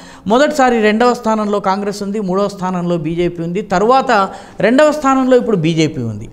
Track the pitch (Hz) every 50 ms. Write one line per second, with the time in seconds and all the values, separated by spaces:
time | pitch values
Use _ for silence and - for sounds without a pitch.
0 | - - - - - 190 220 254 294 302 294 - 262 254 240 233 208 214 214 220
1 | 247 247 233 240 233 220 220 214 214 202 202 202 202 196 190 202 202 208 196 202
2 | 202 196 202 220 202 180 180 196 202 196 185 180 180 185 185 175 175 175 175 170
3 | 147 156 170 170 175 170 175 165 165 170 175 208 214 - 190 180 202 233 262 269
4 | 262 269 233 202 196 190 - - - - - - 175 214 247 277 302 302 285 302
5 | 285 269 269 262 262 254 254 247 - 233 214 175 156 160 165 160 156 139 101 131
6 | 120 113 104 101 113 -